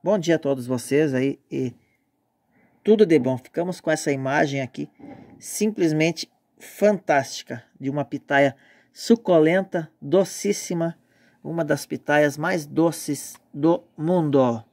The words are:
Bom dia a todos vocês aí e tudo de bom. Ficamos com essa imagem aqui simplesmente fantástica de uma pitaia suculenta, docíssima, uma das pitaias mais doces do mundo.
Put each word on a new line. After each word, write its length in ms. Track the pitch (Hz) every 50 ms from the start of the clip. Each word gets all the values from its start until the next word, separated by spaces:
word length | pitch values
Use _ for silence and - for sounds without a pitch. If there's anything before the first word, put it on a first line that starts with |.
| -
Bom 140 | 170 208
dia 200 | 202 156 170 165
a 20 | 151
todos 260 | - 139 139 131 120
vocês 480 | 123 127 123 - - 135 143 160 147 131
aí 260 | 127 131 139 - - _ _
e 220 | - 135 131 123 113 _ _ _ _ _ _ _ _ _ _ _ _ _ _ _ _ _ _ _ _ _ _
tudo 220 | - 214 208 214
de 140 | 165 165 147
bom. 180 | 123 131 131
Ficamos 420 | 127 - - _ 156 170 180 175 -
com 120 | _ 165
essa 200 | 156 151 - 156
imagem 480 | 139 135 131 131 139 151 160 143 139 139
aqui 300 | 131 127 _ - - - _ _ - - 139 - - - - -
simplesmente 920 | - - - - 208 220 214 - 180 160 156 156 160 165 165 - - _ _ _ _ _ _
fantástica 1040 | _ - - - - 196 208 208 190 _ - 151 139 131 - - - - - 127 120 - _ _ _
de 120 | 135 135
uma 120 | 139 147 139
pitaia 520 | _ - 135 _ _ 143 139 139 135 - _ _ _ _ _ _ _
suculenta, 1000 | _ - - - 233 226 - - 175 165 156 160 170 190 190 185 - 180 156 - _ _
docíssima, 960 | - 143 147 185 190 185 - - - 202 196 - - - 185 170 165 170 165 _ _ _ _ _ _ _ _ _ _
uma 200 | 147 165 170 160
das 220 | 147 151 143 -
pitaias 540 | _ 151 139 _ - 147 147 151 147 135 147
mais 260 | 151 175 190 170 147
doces 680 | 147 139 151 165 170 160 - - - 143 - - - - - _ _ -
do 300 | 139 143 165 170 170 - _ _
mundo. 720 | - 151 165 185 180 160 147 139 139 131 123 117 113 113 _